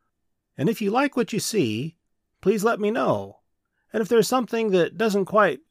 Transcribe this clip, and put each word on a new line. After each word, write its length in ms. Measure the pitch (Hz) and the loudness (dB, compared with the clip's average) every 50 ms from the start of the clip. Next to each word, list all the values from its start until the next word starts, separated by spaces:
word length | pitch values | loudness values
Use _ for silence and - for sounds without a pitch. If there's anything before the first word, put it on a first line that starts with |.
| _ _ _ _ _ _ _ _ _ _ _ | _ _ _ _ _ _ _ _ _ _ _
And 140 | - 135 220 | -4 -2 -2
if 100 | 220 - | -2 -2
you 100 | 208 196 | -2 -2
like 240 | 214 254 285 277 - | 0 0 0 0 0
what 200 | 247 226 - - | -2 -4 -2 -4
you 60 | 190 | -6
see, 560 | - - - 208 143 110 107 113 139 160 - _ _ _ _ _ _ _ _ _ | -4 -2 -2 0 0 0 -2 -4 -6 -8 -10 _ _ _ _ _ _ _ _ _
please 240 | - 185 226 208 185 | 0 0 0 2 2
let 160 | 226 226 180 | 0 0 0
me 100 | 208 208 | -2 -2
know. 500 | 226 254 262 202 127 101 98 98 - _ _ _ _ _ _ _ _ _ _ _ | -2 0 0 0 0 -2 -4 -10 -16 _ _ _ _ _ _ _ _ _ _ _
And 100 | - 220 | -4 -4
if 60 | 226 - | -2 2
there's 200 | 240 226 208 - | 4 4 4 4
something 420 | 254 262 240 - - 226 226 214 | 2 -2 -2 -2 -4 -2 -2 2
that 280 | 185 180 165 - - 170 | 2 2 2 0 0 -2
doesn't 280 | 226 220 190 202 190 | -2 0 0 0 -2
quite 340 | - 185 214 208 175 135 - _ _ | 0 2 2 4 2 0 -4 _ _